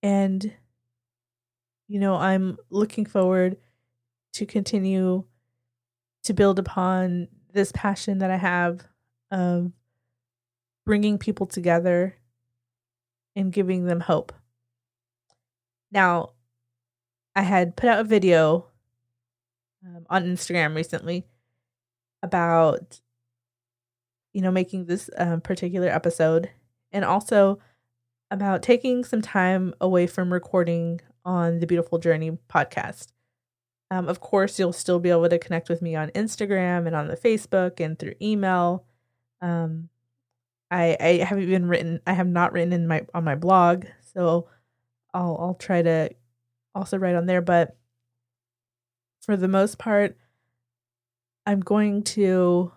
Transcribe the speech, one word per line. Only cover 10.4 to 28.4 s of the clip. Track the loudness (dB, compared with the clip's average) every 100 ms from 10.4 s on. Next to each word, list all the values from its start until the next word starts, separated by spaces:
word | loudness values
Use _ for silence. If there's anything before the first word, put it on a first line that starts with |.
| _ _ _ _
bringing | -2 2 2 0
people | -2 -4 -4
together | -2 0 2 2 0 0 -6 _ _ _ _ _ _ _ _ _ _ _
and | -4 -4
giving | -2 -2 -2 0
them | -2
hope. | 0 -2 -2 -16 _ _ _ _ _ _ _ _ _ _ _ _ _ _ _
Now, | 2 4 2 -4 _ _ _ _ _ _ _ _ _ _
I | -2
had | 2 2 2
put | 0 2
out | 2
a |
video, | 2 2 6 6 6 2 -2 _ _ _ _ _ _ _ _ _ _ _ -20
um, | -20 -2
on | 0 0
Instagram | -4 -4 -2 0 -2
recently | -6 -6 -6 -8 -8 _ _ _ _ _ _ _ _ _
about, | -4 0 4 4 4 2 -6 -20 _ _ _ _ _ _ _ _ _ _ _ _ _
you | -4
know, | 0
making | 0 -2 -6
this, | -6 -6 -6 -4
um, | -2 -2
particular | -4 -6 -4 -2 0
episode, | 0 -2 0 2 2 -2 _ _ _ _
and | -6 0
also | -2 2 4 4 2 _ _ _ _ _ _ _
about | -4